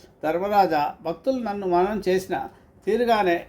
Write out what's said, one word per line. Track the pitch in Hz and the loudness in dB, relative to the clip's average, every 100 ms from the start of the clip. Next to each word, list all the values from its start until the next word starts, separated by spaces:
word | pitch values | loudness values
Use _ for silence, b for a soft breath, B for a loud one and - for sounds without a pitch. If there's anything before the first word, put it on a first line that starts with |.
| B _ | B _
ధర్మరాజా, | 151 165 196 208 185 156 147 - | -4 -2 0 2 4 2 -2 -4
భక్తులు | 160 170 - 262 | -8 -4 -4 -4
నన్ను | 220 202 185 | -4 -6 0
మననం | 175 190 214 185 | 2 2 0 0
చేసిన | 185 185 170 - b b _ - | 0 -2 -6 -8 b b _ -2
తీరుగానే | 226 240 233 190 170 | 0 2 2 2 0